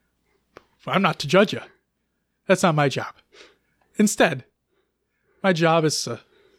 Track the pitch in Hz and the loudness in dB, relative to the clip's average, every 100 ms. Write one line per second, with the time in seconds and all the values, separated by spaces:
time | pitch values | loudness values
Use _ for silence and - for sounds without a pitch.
0 | _ _ _ _ _ - _ _ - 156 | _ _ _ _ _ -20 _ _ -6 -2
1 | 190 - 143 180 214 117 - _ _ _ | -2 -4 0 2 2 -2 -14 _ _ _
2 | _ _ _ _ - 185 180 156 143 127 | _ _ _ _ -2 0 2 2 0 -2
3 | 104 - _ - - _ _ _ _ - | -10 -14 _ -20 -20 _ _ _ _ -2
4 | 208 - 220 135 - _ _ _ _ _ | 0 2 0 0 -12 _ _ _ _ _
5 | _ _ _ _ 196 165 165 165 156 - | _ _ _ _ -2 2 2 2 0 -2
6 | - 113 - _ _ | -8 -12 -16 _ _